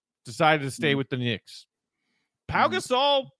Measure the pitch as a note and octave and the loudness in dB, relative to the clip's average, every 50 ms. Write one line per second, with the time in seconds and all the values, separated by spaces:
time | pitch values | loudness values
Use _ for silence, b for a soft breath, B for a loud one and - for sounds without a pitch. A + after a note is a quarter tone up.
0 | _ _ _ _ - B2 A2 - E3 D#3 D#3+ D3+ C#3 C3+ A#2 - D#3 D3 C#3 C#3 | _ _ _ _ -20 -12 -2 2 4 4 4 2 0 -4 -6 -2 0 0 0 0
1 | C3+ - C#3 B2 A#2+ A#2+ A2 F2+ _ - - - - _ _ _ _ _ _ _ | -2 -4 -4 -4 -2 -4 -4 -6 _ -16 -20 -20 -20 _ _ _ _ _ _ _
2 | _ _ _ _ _ _ _ _ _ - - F#4 C#4 - F4+ F#4 - - B3+ B3 | _ _ _ _ _ _ _ _ _ -4 0 0 0 2 0 -4 -4 -2 0 2
3 | C#4 C#4+ C#4+ C4+ B3+ - _ | 2 2 2 0 -2 -6 _